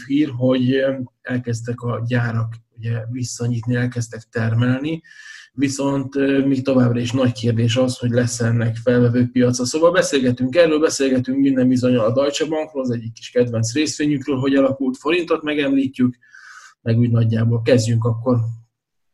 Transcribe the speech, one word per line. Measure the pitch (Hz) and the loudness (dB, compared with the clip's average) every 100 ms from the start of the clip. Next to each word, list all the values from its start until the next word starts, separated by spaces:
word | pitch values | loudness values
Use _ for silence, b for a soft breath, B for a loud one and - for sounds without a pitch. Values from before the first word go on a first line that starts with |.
| - | 0
hír, | 139 147 120 | -2 -2 0
hogy, | 127 127 127 | 0 2 2
eh, | 135 135 135 123 _ | 0 0 -4 -10 _
elkezdtek | - 127 123 113 117 120 | -8 -6 -4 -6 -8 -8
a | 120 117 117 | -6 -6 -2
gyárak | 123 117 117 113 - _ 113 | -2 -2 -4 -6 -8 _ -12
ugye | 113 117 113 | -8 -6 -6
visszanyitni, | 127 120 - 120 117 117 123 | -8 -8 -6 -4 -4 -2 -2
elkezdtek | 123 120 117 113 - | -2 -4 -8 -12 -10
termelni, | 117 113 113 123 131 151 160 B B B B B | -4 -2 0 0 0 -2 -6 B B B B B
viszont, | 123 139 135 139 139 127 139 | -4 -2 0 -2 -2 -2 -2
ö, | 135 135 139 | 0 2 2
még | 131 | 0
továbbra | 139 127 120 120 | 2 2 2 0
is | 120 | -2
nagy | 135 123 | 0 0
kérdés | 117 117 113 117 120 | 0 0 2 2 2
az, | 127 - | 0 -2
hogy | 123 | -2
lesz | 120 120 - | 0 0 -2
ennek | 113 117 117 113 | 0 0 0 -2
felvevő | 127 123 120 123 120 | 0 4 4 2 0
piaca. | 123 123 123 123 | 2 2 2 -2
Szóval | 156 170 | 2 4
beszélgetünk | 180 170 143 127 123 127 165 | 4 2 0 0 0 0 4
erről, | 165 151 | 4 4
beszélgetünk | 151 - 135 127 127 135 | 2 2 0 0 0 0
minden | 139 131 127 | 2 4 2
bizonnyal | 123 123 123 110 | 2 2 2 2
a | |
Deutsche | 123 143 - 156 | 2 0 -2 -2
Bankról, | 156 156 139 | -2 -4 -6
az | 127 | -4
egyik | 117 113 | -4 -8
kis | - - | -14 -4
kedvenc | 123 120 113 113 | 0 0 0 -2
részvényünkről, | 135 151 - 151 143 127 127 | -2 -2 -2 -2 0 -2 -2
hogy | 139 139 | 2 4
alakult, | 135 135 131 127 | 2 2 -4 -2
forintot | 147 175 170 160 | -2 -2 0 -2
megemlítjük, | 151 151 139 139 131 - 123 - b b b b b _ | -2 -2 0 0 0 0 -2 -2 b b b b b _
meg | 117 117 | -2 2
úgy | 120 | 2
nagyjából | 113 113 113 117 117 | 2 2 2 0 0
kezdjünk | 151 123 120 113 | 2 2 4 0
akkor, | 117 110 127 117 113 - _ _ _ _ _ | 0 -2 0 0 -2 -8 _ _ _ _ _